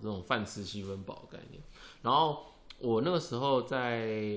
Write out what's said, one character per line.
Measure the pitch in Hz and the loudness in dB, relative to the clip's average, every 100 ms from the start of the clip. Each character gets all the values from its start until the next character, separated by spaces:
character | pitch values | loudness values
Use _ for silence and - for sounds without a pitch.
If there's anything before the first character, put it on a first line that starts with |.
这 | 107 | -6
种 | 98 | -6
饭 | 90 120 | 0 0
吃 | 104 104 | 0 -6
七 | 95 104 | -8 -6
分 | 95 98 | -6 -6
饱 | 95 - - | -8 -12 -14
的 | - | -16
概 | - | -16
念。 | - - - - - | -16 -18 -18 -20 -4
然 | 117 | 2
后 | 139 160 147 - - - - | 4 4 2 -8 -20 -20 -4
我 | 123 113 | 2 4
那 | 151 | 4
个 | 175 | 2
时 | 160 | 0
候 | 120 139 131 | 0 4 4
在， | 117 131 120 117 113 110 107 | 4 0 0 0 0 0 0